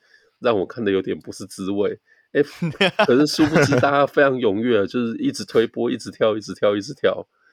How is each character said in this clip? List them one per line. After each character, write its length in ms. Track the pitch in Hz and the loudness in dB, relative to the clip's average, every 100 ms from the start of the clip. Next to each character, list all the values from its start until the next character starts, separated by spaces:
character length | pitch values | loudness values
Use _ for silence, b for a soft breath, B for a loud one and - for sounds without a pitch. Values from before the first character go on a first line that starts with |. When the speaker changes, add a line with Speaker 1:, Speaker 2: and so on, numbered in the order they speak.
| b b b b | b b b b
Speaker 1:
让 200 | 120 107 | -2 0
我 80 | 85 | -2
看 180 | 120 | -4
得 80 | 104 | -2
有 80 | 95 | -2
点 180 | 92 85 | -2 -8
不 140 | - | -10
是 140 | - 98 | -16 -14
滋 240 | - 95 | -10 -6
味。 280 | 101 98 - b b b | -2 -2 -4 b b b
诶， 100 | 139 143 - 170 | -2 -2 -2 -6
Speaker 2:
<laughs> 340 | - 190 - 151 | 0 0 2 2
Speaker 1:
可 100 | 127 | 4
是 100 | 151 | 2
殊 200 | - 151 | 2 2
不 100 | 165 | 4
知 120 | 139 131 | 4 2
大 100 | 139 | 2
家 160 | 143 139 | 2 2
非 160 | - | 4
常 140 | 139 131 | 2 2
踊 240 | 117 98 | 0 0
跃， 260 | 120 110 95 | 2 0 0
就 180 | 123 117 | -2 -4
是 100 | 110 | -4
一 160 | 135 | -4
直 140 | 120 104 | -6 -2
推 200 | - 117 | 0 0
播， 240 | - 117 | 0 -4
一 60 | 117 | -4
直 140 | 104 | -8
跳， 260 | - 113 107 | -2 0 0
一 40 | |
直 120 | 101 | -6
跳， 220 | 95 107 104 | -2 0 0
一 40 | |
直 120 | 110 | -4
跳。 340 | 123 98 95 - b b | -2 -2 -2 -8 b b